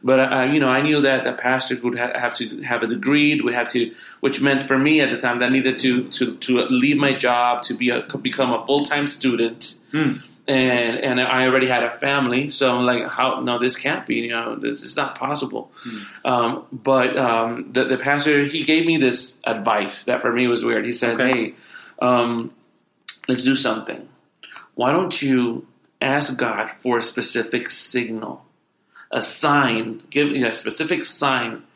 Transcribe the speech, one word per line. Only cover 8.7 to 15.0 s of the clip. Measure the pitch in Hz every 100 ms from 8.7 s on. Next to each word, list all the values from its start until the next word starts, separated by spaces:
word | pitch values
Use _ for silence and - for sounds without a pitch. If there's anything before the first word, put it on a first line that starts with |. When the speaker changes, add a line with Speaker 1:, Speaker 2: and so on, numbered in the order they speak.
| 143 143 147 143
Speaker 1:
student. | - 131 113 117 113 - - _
Speaker 2:
Hmm. | 151 147 123 - - -
Speaker 1:
And, | 135 131 123 117 120
and | 135 123
I | 127 127 127
already | 131 131
had | 123 117
a | -
family, | 139 139 127 123 143
so | - 135 123
I'm | 123
like, | 123 107
"How? | - 127 123
No, | 123 120
this | 123 -
can't | 139 165 -
be. | 117
You | 117
know, | 117 117 113
this | 117 117
is | -
not | -